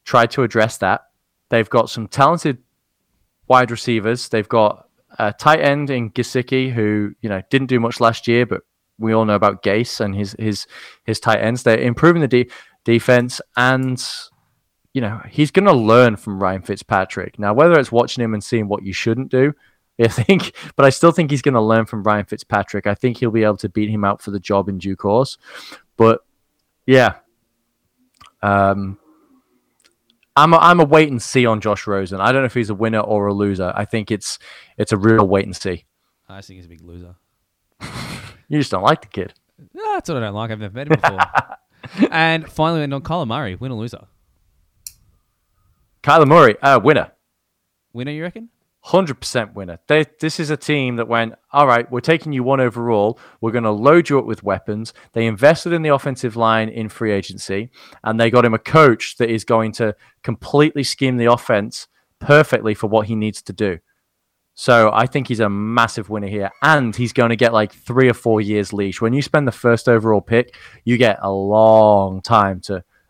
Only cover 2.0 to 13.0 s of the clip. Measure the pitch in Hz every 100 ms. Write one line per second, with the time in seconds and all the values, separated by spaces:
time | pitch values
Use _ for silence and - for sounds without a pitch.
2 | 107 - 139 170 160 123 _ _ _ _
3 | _ _ _ _ - 127 123 113 - 113
4 | 104 123 - 113 101 117 104 - _ _
5 | _ - 107 - 151 156 143 143 143 131
6 | 113 - 117 131 120 131 131 120 104 107
7 | 104 - 113 95 - 135 131 127 117 -
8 | 117 117 - 120 113 95 - _ _ -
9 | 110 110 110 101 104 98 104 104 120 -
10 | 104 98 98 - 110 101 - - - _
11 | - 104 - 110 110 120 117 113 123 120
12 | 165 170 139 123 123 - - _ - 117